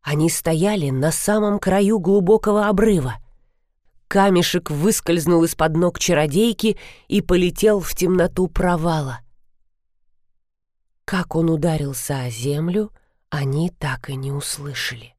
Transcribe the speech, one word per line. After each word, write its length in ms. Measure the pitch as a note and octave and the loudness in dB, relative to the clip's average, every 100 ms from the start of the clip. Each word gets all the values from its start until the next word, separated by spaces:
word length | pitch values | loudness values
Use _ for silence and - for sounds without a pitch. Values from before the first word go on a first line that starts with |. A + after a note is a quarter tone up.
Они 300 | - D3 D#3+ | -4 0 0
стояли 600 | - - D#3+ F#3+ G#3 C#3+ | 0 -2 0 0 0 -2
на 220 | C3 D3 | 0 0
самом 460 | D#3 - G#3+ G#3 G3+ | 0 0 0 0 0
краю 400 | F#3+ F#3+ G3+ A3 | 0 2 2 2
глубокого 680 | E3+ G3+ F3+ A3 G#3+ G#3 G#3 | 2 2 4 4 4 0 2
обрыва. 480 | G3 G#3+ G3 B2+ A#2 - - _ _ _ _ _ _ _ | 2 4 2 0 -6 -14 -20 _ _ _ _ _ _ _
Камешек 600 | G3 G3 F#3 E3+ F3+ - | 2 4 4 2 -2 -4
выскользнул 760 | D3 F3+ G#3+ - E3+ D3+ E3+ | -2 0 0 0 0 4 4
из-под 320 | E3 - D#3+ D#3 | 2 0 0 2
ног 220 | F3 E3+ | 0 -2
чародейки 800 | - D#3+ D3+ D3 A#3 G#3+ A3 G3+ - - _ | 0 2 2 2 0 2 0 -2 -6 -20 _
и 120 | G3+ | -2
полетел 600 | - F3+ F3+ F3 G#3+ G#3 | 2 0 0 2 2 2
в 140 | F3 | -2
темноту 540 | - F3+ F#3 F3 - F#3 | -4 0 2 2 0 -2
провала. 720 | - F#3 F3 E3 D#3+ C#3 A#2+ - _ _ _ _ _ _ _ _ _ _ _ _ _ _ _ _ _ | 0 0 0 0 -2 -4 -10 -16 _ _ _ _ _ _ _ _ _ _ _ _ _ _ _ _ _
Как 320 | - F#3+ F3 D#3+ | -8 -6 -4 -2
он 140 | E3 | 0
ударился 720 | D#3+ E3 D#3 C#3+ C3 - C#3 | 0 0 -2 -4 -8 -6 -6
о 80 | B2+ | -6
землю, 600 | A2+ B2+ C#3+ E3 F#3 G#3+ - _ _ _ | -6 -4 -4 -2 -2 -4 -10 _ _ _
они 420 | D3 C#3 C#3 E3+ | -6 -4 -2 -4
так 380 | - C#3+ B2+ - | -4 -6 -6 -8
и 80 | C3+ | -10
не 160 | C3+ | -8
услышали. 800 | C#3+ C#3+ - C#3+ B2+ - A#2+ A2+ | -8 -8 -10 -10 -8 -8 -10 -18